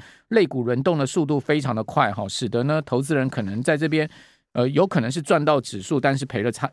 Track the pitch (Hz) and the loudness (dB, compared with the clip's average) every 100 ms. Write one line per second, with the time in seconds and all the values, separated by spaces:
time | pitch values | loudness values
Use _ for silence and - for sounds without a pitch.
0 | - - _ 226 165 135 120 123 139 165 | -8 -20 _ 2 2 0 0 0 2 0
1 | 135 185 143 147 - 151 135 110 107 - | 0 0 0 0 0 0 0 -2 -2 0
2 | 120 101 98 - 117 117 135 156 147 127 | 0 0 -6 -6 -2 0 0 0 0 -2
3 | 139 147 131 127 98 104 127 151 156 156 | 0 0 0 -2 -4 -2 0 0 0 0
4 | 151 - - _ _ - 127 143 190 165 | -2 -6 -20 _ _ -2 0 2 2 2
5 | 117 143 147 165 151 147 - 101 92 143 | 0 -2 2 2 4 2 0 -8 -2 0
6 | 139 135 131 113 117 - - | 2 0 -2 -2 -2 -2 -6